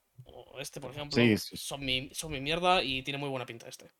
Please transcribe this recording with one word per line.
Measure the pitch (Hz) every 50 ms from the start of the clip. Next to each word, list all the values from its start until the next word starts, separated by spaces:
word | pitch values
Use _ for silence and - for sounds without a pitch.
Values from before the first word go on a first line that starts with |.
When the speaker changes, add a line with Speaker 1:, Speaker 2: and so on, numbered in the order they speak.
| _ _ _ - 123
Speaker 1:
o | - - 123 120 - - 123
este, | 143 - - 151
por | 135 127
ejemplo, | 127 143 147 143 143 139
Speaker 2:
Sí, | 120 117 107 95
sí. | - - - 90
Speaker 1:
son | - - 151 139 139
mi, | 131 131 127 123 - -
son | - - 160 151
mi | 135
mierda | 135 143 160 170 175 180 180 185 135
y | 131 135 131 131
tiene | 143 139 139
muy | 143 139
buena | 135 131 120 -
pinta | 113 117 - -
este. | - - 117 113 _ _